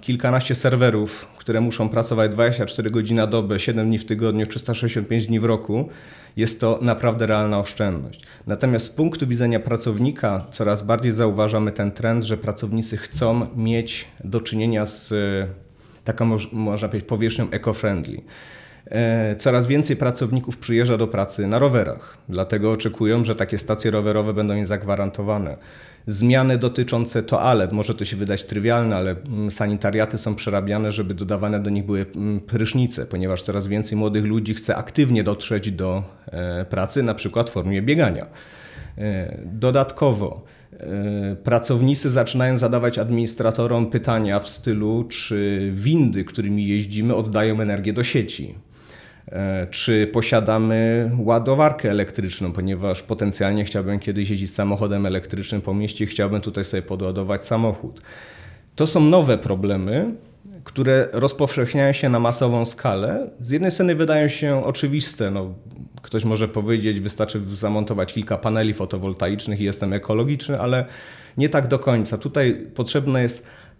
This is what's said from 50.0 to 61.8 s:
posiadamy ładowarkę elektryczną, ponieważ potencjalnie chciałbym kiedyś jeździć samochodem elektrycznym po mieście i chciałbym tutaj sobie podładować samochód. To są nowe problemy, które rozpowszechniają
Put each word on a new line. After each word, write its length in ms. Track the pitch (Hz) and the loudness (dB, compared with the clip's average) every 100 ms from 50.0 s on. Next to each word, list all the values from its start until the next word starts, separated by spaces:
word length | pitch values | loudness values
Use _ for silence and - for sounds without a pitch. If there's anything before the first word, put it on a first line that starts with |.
| 107 | 2
posiadamy 1040 | 113 110 117 104 110 110 113 113 117 117 120 | 0 2 2 4 2 4 4 4 2 2 0
ładowarkę 720 | 107 117 120 135 151 151 113 | 2 2 4 4 4 2 0
elektryczną, 600 | 101 95 - 95 - 92 | 0 0 -2 -4 -4 -4
ponieważ 520 | 87 92 92 98 92 | -2 -2 -2 -2 -2
potencjalnie 600 | - 110 104 98 98 104 | -4 -2 -2 0 0 0
chciałbym 360 | 101 104 95 101 | 0 -2 -2 -2
kiedyś 300 | - 101 98 | -2 -2 -2
jeździć 240 | 101 95 | -2 -4
samochodem 520 | - 101 101 104 101 101 | -2 0 0 0 0 0
elektrycznym 560 | 92 - 98 95 107 | -2 -4 -8 -4 -4
po 120 | 95 | -2
mieście 300 | 98 104 - 104 | -2 -2 -2 -4
i 20 | |
chciałbym 340 | - 101 104 | 0 0 0
tutaj 240 | 107 98 95 | -4 -6 -4
sobie 180 | 95 | -4
podładować 600 | - 95 95 95 95 98 - | -6 -4 -4 -4 -2 -4 -2
samochód. 560 | 113 113 98 - - - - - - - - - - | 0 0 -2 -8 -14 -20 -20 -20 -20 -20 -20 -10 -2
To 120 | 160 | 2
są 140 | 170 | 6
nowe 360 | 151 180 143 107 | 8 8 6 2
problemy, 760 | - 95 101 95 95 127 214 226 - - - 185 | 2 0 0 0 0 0 -2 -4 -14 -20 -20 -20
które 440 | - - 131 131 - | -10 -2 4 4 4
rozpowszechniają 800 | 117 131 - 143 - 123 143 | 2 0 0 0 0 0 2